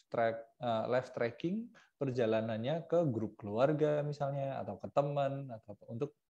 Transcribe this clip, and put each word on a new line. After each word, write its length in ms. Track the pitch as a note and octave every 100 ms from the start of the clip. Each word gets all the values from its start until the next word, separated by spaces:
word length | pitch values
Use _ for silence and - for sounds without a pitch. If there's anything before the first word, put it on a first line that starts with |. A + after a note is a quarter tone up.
| _
track, 480 | B2 A2+ A2+ - -
eh, 260 | B2 A2+ A2+
live 180 | B2 B2+
tracking 420 | - A#2 A#2 E3 G#3 A#3+ - _
perjalanannya 960 | - C#3+ B2 A2+ A2 A2+ A2 A#2+ E3 -
ke 80 | E3 E3
grup 240 | A2 G#2+ -
keluarga 640 | G#2 G#2+ C#3 D3+ D3+ D3
misalnya, 560 | D3 D3 C#3 C#3 C3+ B2+
atau 160 | G#2+ G2+
ke 80 | -
teman, 640 | - D3 C#3+ C#3 C#3 C#3
atau 240 | A2+ - G#2
apa, 60 | -
untuk 320 | A#2 C#3+ - _